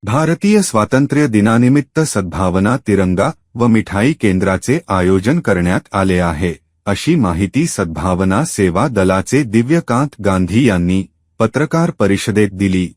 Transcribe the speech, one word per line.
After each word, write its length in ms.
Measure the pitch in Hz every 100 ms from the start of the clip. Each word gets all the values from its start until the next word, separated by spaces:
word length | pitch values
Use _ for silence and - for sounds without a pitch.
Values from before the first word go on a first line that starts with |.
| 98
भारतीय 540 | 123 156 170 202 214
स्वातंत्र्य 640 | 190 113 107 131 139 139 147
दिनानिमित्त 720 | 107 104 113 123 139 143 -
सद्भावना 760 | 156 107 92 76 92 90 101 127
तिरंगा 540 | - 98 92 90 120 - _ 117
व 120 | 120
मिठाई 460 | 113 - 98 120
केंद्राचे 680 | 160 110 92 95 92 - 143 -
आयोजन 520 | 95 90 95 101 170
करण्यात 400 | - 92 87 95 -
आले 260 | 101 95 90
आहे, 340 | 87 76 87 80 _ _ -
अशी 300 | 101 - 170
माहिती 500 | 101 82 98 127 170
सद्भावना 760 | - 90 78 87 90 95 98 170
सेवा 420 | - 95 87 127
दलाचे 560 | 110 95 95 92 135
दिव्यकांत 720 | 131 107 120 165 - 120 143 - 98
गांधी 420 | 92 90 101 135
यांनी 360 | 92 87 95 95 _ _ _
पत्रकार 520 | 113 131 151 165 170
परिषदेत 580 | - 101 98 - 104 104
दिली. 360 | 95 98 92 90